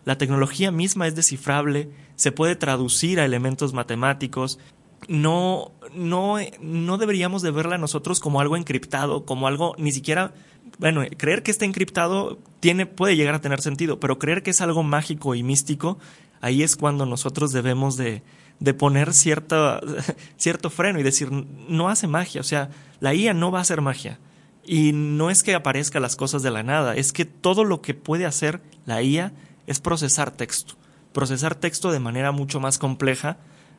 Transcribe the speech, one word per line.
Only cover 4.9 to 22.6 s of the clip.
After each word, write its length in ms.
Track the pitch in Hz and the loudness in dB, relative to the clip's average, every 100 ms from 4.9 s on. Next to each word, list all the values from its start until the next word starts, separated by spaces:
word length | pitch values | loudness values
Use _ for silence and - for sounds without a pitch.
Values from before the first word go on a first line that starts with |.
| - - | -18 -4
No, 640 | 160 151 175 180 185 - - 127 | 2 2 2 2 -2 -4 -14 -18
no, 420 | 147 170 180 196 208 196 - | -8 -2 0 0 -2 -4 -10
no 340 | 156 165 170 196 | -6 -4 -2 0
deberíamos 440 | 220 196 180 190 | 0 2 0 0
de 80 | 175 | -2
verla 260 | 147 165 175 | 0 -2 -2
nosotros 420 | 151 151 175 180 | -2 -4 -2 -2
como 200 | 156 139 | 0 2
algo 160 | 143 170 | 2 0
encriptado, 680 | 160 131 - 135 143 151 - | -2 -4 -4 -4 -2 -4 -4
como 200 | 131 131 | -2 0
algo 280 | 139 170 - | 0 -2 -2
ni 140 | 151 | -2
siquiera, 400 | 139 131 156 - - - - - - | -2 -2 -2 -2 -8 -20 -20 -20 -4
bueno, 240 | 156 160 131 - | 0 0 -2 -2
creer 240 | 139 196 | 0 0
que 80 | 226 | 0
está 140 | 208 202 | -2 0
encriptado 720 | 190 185 - 170 190 196 - - - | -2 -2 0 0 0 -4 -8 -16 0
tiene, 260 | 165 180 190 | 2 4 0
puede 280 | - 190 170 | 0 2 4
llegar 180 | 147 | 2
a 60 | 156 | 0
tener 200 | 151 139 | -2 -2
sentido, 400 | 156 139 165 139 | -2 -2 -2 -2
pero 180 | 139 131 | -2 -2
creer 240 | 147 170 | 0 -2
que 80 | 147 | 0
es 100 | - | 0
algo 200 | 175 165 | 0 0
mágico 520 | 156 147 151 151 143 | 2 0 0 -4 -2
y 80 | 120 | -2
místico, 560 | 120 139 139 143 165 196 - - - _ | 0 0 0 -2 -2 -4 -10 -20 -20 _
ahí 220 | 123 131 | 0 2
es 140 | 156 - | 2 2
cuando 280 | 147 143 | 0 0
nosotros 480 | 135 123 135 139 147 | -2 -2 -4 -2 0
debemos 440 | 131 123 127 135 127 | 0 0 2 0 0
de, 260 | 123 107 - - - - | -2 -4 -10 -20 -20 -4
de 160 | 143 | 0
poner 380 | 135 143 139 151 | 4 4 4 4
cierta, 680 | 151 165 151 156 160 147 - - 151 147 | 4 4 2 2 2 4 2 -4 -6 -6
<laughs> 280 | - - - | -8 -12 -4
cierto 340 | 165 170 165 | -2 0 -2
freno 280 | - 185 180 | 0 0 2
y 40 | |
decir, 280 | 135 135 135 139 139 139 - | 2 0 0 -4 -6 -12 -2
"No 200 | 160 175 | 0 2
hace 180 | 220 180 | 0 0
magia", 340 | 151 180 - | 0 -2 -6
o 40 | |
sea, 260 | 147 151 | -4 -2